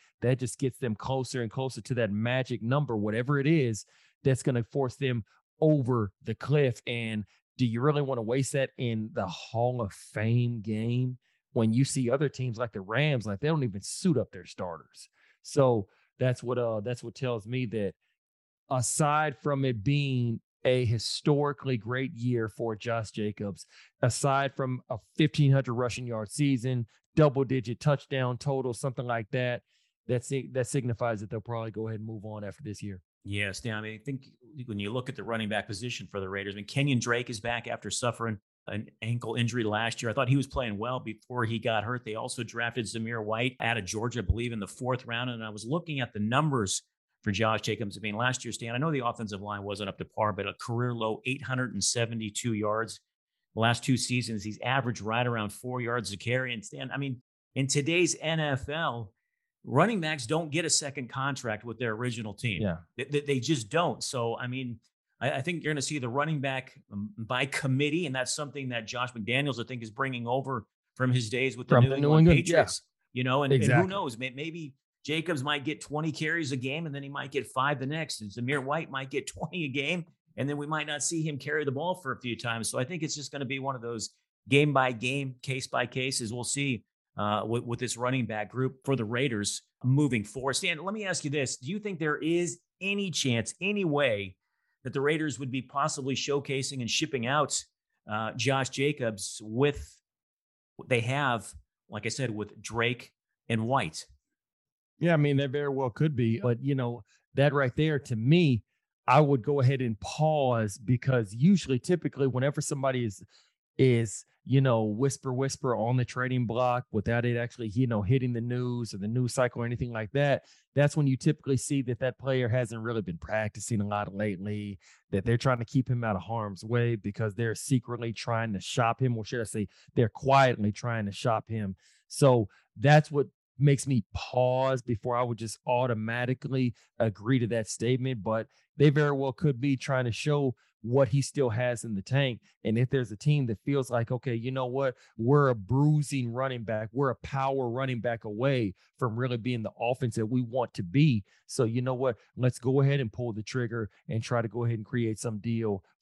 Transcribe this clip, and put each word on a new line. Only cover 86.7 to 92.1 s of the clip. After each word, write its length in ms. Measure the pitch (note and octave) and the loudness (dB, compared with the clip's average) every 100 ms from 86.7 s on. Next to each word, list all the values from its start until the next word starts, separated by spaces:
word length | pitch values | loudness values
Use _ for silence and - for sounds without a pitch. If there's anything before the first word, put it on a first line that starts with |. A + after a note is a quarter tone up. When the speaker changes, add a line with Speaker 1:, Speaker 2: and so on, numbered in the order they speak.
| A2+ - _ _ - | -2 -6 _ _ -4
Speaker 2:
uh, 240 | G#2 G#2+ | 0 0
with, 200 | A2 A#2 | 0 -2
with 160 | A#2 A#2 | -2 -6
this 180 | A#2+ A2+ | -6 -2
running 260 | B2 C3 | -2 0
back 260 | A2 G#2+ G#2 | -2 -4 -6
group 260 | A#2+ C3 C3+ - | -2 -2 -2 -2
for 100 | C3 | -2
the 80 | |
Raiders 560 | G#2+ A#2+ C#3 A2 G#2 - - _ | 0 0 0 -2 -4 -6 -12 _
moving 400 | B2+ C#3 D3 A#2 | 2 4 4 2
forward. 300 | G2+ C3+ C3 | -2 -4 -2
Stan, 280 | C3 F#3 E3 | -2 -2 -4
let 120 | F3+ | -6
me 100 | G#3+ | -6
ask 180 | G3 F3 | -4 -4
you 80 | D3+ | -2
this. 280 | D3 B2+ - | -2 -2 -4
Do 120 | B2+ | -6
you 100 | G3+ | -6
think 180 | G#3 E3+ | -6 -4
there 180 | D#3 | -2